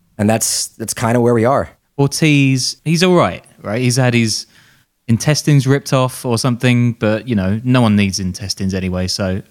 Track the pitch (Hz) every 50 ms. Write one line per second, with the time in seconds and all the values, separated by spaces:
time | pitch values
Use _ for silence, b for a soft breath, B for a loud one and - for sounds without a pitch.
0 | _ _ _ - 104 107 113 110 - - - - - - _ - 113 104 - -
1 | 120 113 117 123 117 120 120 117 110 123 139 120 85 - - _ _ _ _ -
2 | 139 139 - - 165 156 147 143 139 135 131 127 123 - - _ - 151 170 160
3 | 185 185 180 170 127 92 82 80 - _ _ _ - 98 104 123 127 123 117 135
4 | 127 123 120 117 113 107 - - - b b b b b b b b b _ _
5 | _ - 117 110 - 151 151 - - 160 147 139 120 131 139 143 - - 147 131
6 | 127 127 - - - 131 117 113 - 131 120 113 - 127 120 120 120 120 113 -
7 | 113 107 107 107 101 127 117 101 92 92 104 113 127 127 123 127 120 110 104 104
8 | 101 95 92 95 95 92 90 - 98 92 - - 98 95 95 95 92 92 90 90
9 | 92 92 - - 101 95 92 98 - _